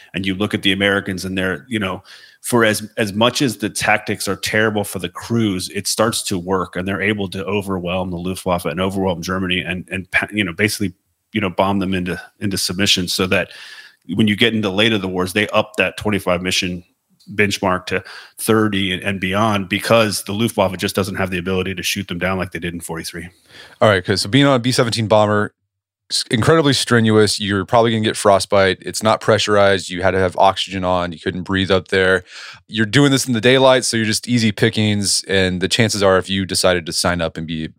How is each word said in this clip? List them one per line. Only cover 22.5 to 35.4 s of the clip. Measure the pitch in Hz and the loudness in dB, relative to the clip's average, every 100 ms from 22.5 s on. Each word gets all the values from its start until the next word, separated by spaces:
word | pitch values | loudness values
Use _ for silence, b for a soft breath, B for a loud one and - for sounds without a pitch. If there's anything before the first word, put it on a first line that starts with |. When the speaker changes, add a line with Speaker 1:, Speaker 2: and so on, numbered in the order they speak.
Speaker 1:
they | - | -6
did | 85 85 | -8 -8
in | |
forty-three. | - 82 80 85 85 - B B B B | -10 -10 -10 -12 -14 -18 B B B B
Speaker 2:
All | 113 | 4
right, | 95 - | 4 2
'cause | 95 | -2
so | 101 | 2
being | 120 143 | 4 4
on | 131 | 4
a | |
B | 120 | 2
seventeen | 123 120 110 107 | 0 0 0 2
bomber, | 107 104 104 104 - _ _ _ _ _ | 4 4 2 -2 -8 _ _ _ _ _
s-, | - - | -6 -2
incredibly | 110 127 165 143 | 0 4 4 4
strenuous. | 131 - 120 110 107 107 - | 0 2 4 6 6 4 2
You're | 101 101 92 | -2 -4 2
probably | 117 117 | 2 4
gonna | 117 | 2
get | 107 - | 0 2
frostbite. | 104 98 - 101 95 92 | 4 4 4 2 4 0
It's | - - | -6 -2
not | 107 110 | 0 0
pressurized. | - 104 - 104 101 98 - | 2 2 4 4 4 2 -2
You | 87 | -2
had | 92 | 0
to | 92 | 2
have | 92 - | 0 4
oxygen | 95 92 - 95 | 2 2 -4 -4
on. | 90 90 87 | -2 -2 -2
You | 78 | -6
couldn't | 98 90 | -6 -6
breathe | 87 95 95 | -4 -2 2
up | 95 - | 0 0
there. | 95 92 95 B B B B _ | 0 2 2 B B B B _
You're | 107 107 | -4 0
doing | 101 143 | 4 4
this | 135 - | 2 0
in | |
the | 117 | 2
daylight, | 123 131 131 131 - | 4 6 6 4 2
so | 117 | 0
you're | 110 | 0
just | 107 - | -2 0
easy | 120 110 | 2 2
pickings. | 101 117 110 107 104 95 - | 2 0 2 0 0 0 -2
And | - 95 | 0 0